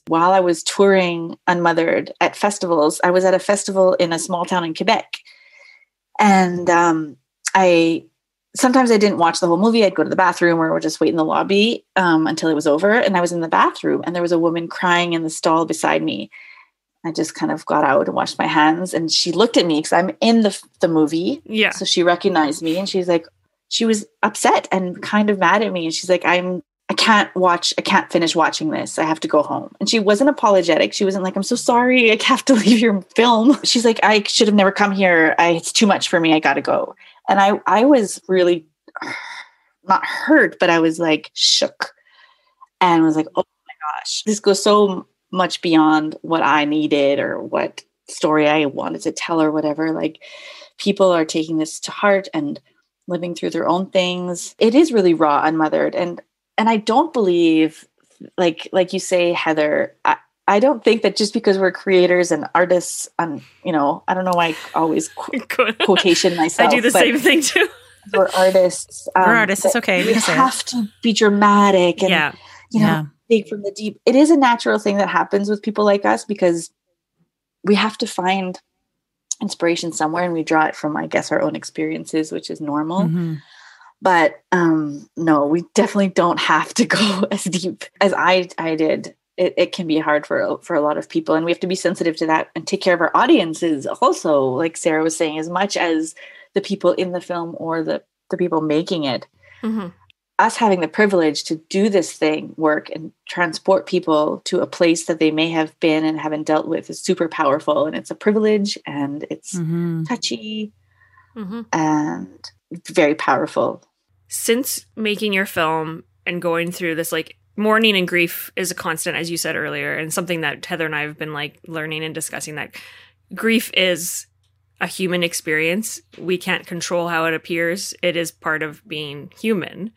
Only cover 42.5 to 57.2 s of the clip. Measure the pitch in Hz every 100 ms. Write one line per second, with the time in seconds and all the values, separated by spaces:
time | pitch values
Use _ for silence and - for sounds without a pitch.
42.5 | _ - - 180 170 160 156 156 - -
43.5 | _ _ - 151 - - - - 208 -
44.5 | 196 214 208 202 180 - _ _ 185 180
45.5 | - 175 160 156 156 156 - 165 165 135
46.5 | 151 147 151 151 147 139 139 - - -
47.5 | - - - - _ - - 165 151 147
48.5 | 151 147 - - 165 160 156 - 165 156
49.5 | 151 151 147 160 160 160 160 - - -
50.5 | - - - - 196 190 170 156 165 156
51.5 | 160 156 - - - 208 196 196 160 147
52.5 | - _ _ _ _ - 175 175 170 180
53.5 | 165 - 175 190 190 180 180 180 175 -
54.5 | - 226 254 320 233 180 160 160 143 156
55.5 | 160 156 156 151 - 175 170 - _ _
56.5 | - 220 226 220 226 233 254